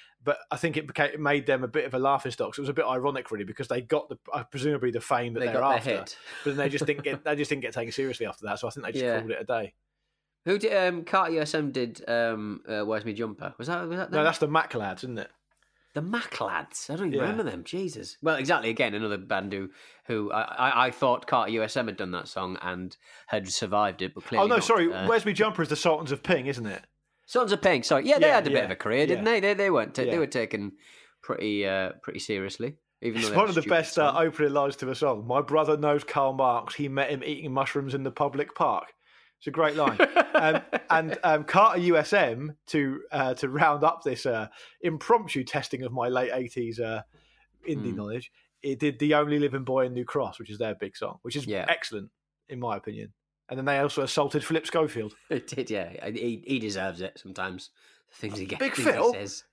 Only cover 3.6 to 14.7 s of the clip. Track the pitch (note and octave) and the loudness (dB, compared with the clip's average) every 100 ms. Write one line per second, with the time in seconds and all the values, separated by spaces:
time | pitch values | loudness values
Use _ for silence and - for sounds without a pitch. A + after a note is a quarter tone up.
3.6 | A#2+ B2 A#2 D3+ - B2+ - D3 - C3+ | -4 -4 0 -2 -2 -10 -8 -8 -8 -4
4.6 | D3 C#3 B2+ A2+ - B2 A#2+ A#2 A#2+ B2 | -2 0 0 -2 -2 -2 -2 -2 -2 2
5.6 | C3+ A#2+ C3 G2 - - - - C#3+ C#3 | 2 2 0 -4 -6 -14 -16 -6 -4 0
6.6 | C#3 C#3+ D3+ C#3+ C#3 C3+ D3+ D3 C#3+ C#3+ | 0 0 -2 -2 -4 -4 -2 -2 -2 -4
7.6 | A#2 A#2 A#2 C#3 C3+ A#2 G#2 - G#2+ G#2 | -4 -6 -6 -4 -4 -4 -6 -6 -6 -6
8.6 | A#2 C#3+ G#2+ C3 B2 A2+ A2+ - G#2 A2+ | -6 -8 -8 -2 -2 -2 -2 -6 -4 -4
9.6 | G2 - _ _ _ _ _ _ E3+ G3+ | -4 -12 _ _ _ _ _ _ -2 0
10.6 | G#3+ G3 F3+ F3 E3+ F#3+ E3 D#3+ D3+ D#3 | 2 2 2 0 0 2 2 2 0 0
11.6 | C#3+ C3 A#2+ - - A#2 A2+ A2 G#2+ F#2+ | 0 -2 -2 -4 -2 2 2 0 -6 -8
12.6 | - G#2+ G#2 G#2+ A2+ G#2 A2 G2+ F#2 - | -6 -4 -2 -2 -4 -4 -6 -6 -10 -8
13.6 | B2+ F3 E3+ F3+ F#3+ D3+ D#3+ D#3+ D3 D#3+ | -6 -4 -4 -6 -2 2 2 2 2 2
14.6 | - | 0